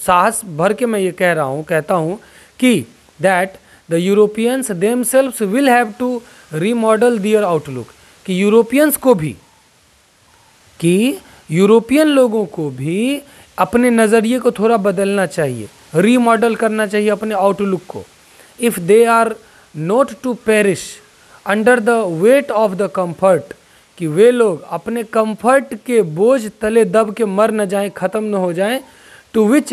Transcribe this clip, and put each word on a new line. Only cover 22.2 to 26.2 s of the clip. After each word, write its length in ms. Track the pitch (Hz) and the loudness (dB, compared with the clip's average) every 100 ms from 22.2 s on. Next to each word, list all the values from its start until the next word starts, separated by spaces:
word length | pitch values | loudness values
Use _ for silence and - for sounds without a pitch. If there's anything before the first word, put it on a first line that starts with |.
weight 320 | 208 277 285 214 | 4 4 2 0
of 200 | 214 185 | 0 -2
the 80 | 190 190 | -4 -4
comfort, 440 | 175 151 190 165 - - _ _ _ - | -6 0 2 2 -2 -18 _ _ _ -10
कि 80 | 160 | -4
वे 240 | 156 240 | 4 4
लोग 320 | 247 220 147 | 4 0 -2
अपने 400 | - 170 220 233 | -8 -10 -6 -8
कम्फर्ट 720 | 226 226 220 202 226 269 269 | -4 -2 -2 -2 0 0 0
के 280 | 220 - 233 | -10 -2 0
बोझ 480 | 170 156 | 0 0